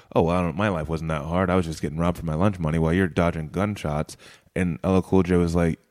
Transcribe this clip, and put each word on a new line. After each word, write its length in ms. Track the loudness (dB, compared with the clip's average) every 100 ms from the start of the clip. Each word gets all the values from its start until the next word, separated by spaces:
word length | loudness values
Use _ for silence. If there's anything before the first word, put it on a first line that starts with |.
| -4
"Oh, 80 | 0
well, 140 | 2 2
I 60 |
don't, 140 | 0 -2
my 120 | -2
life 200 | -2 -4
wasn't 200 | -4 -4
that 120 | -4
hard. 280 | -2 0 2
I 40 |
was 120 | 2 0
just 140 | -4
getting 180 | -6 -2
robbed 200 | -2 -2
for 80 | -4
my 80 |
lunch 240 | 0 0 0
money 220 | -2 0
while 120 | 2
you're 140 | 2 0
dodging 400 | 2 0 0 -6
gunshots." 680 | -4 -4 -4 -4 -4 -4 -10 -20 -20 _ -2
And 240 | -2 -2
L 140 | 2 2
L 60 |
Cool 200 | 4 2
J 140 | 4 2
was 180 | 2
like, 240 | 2 2 0 _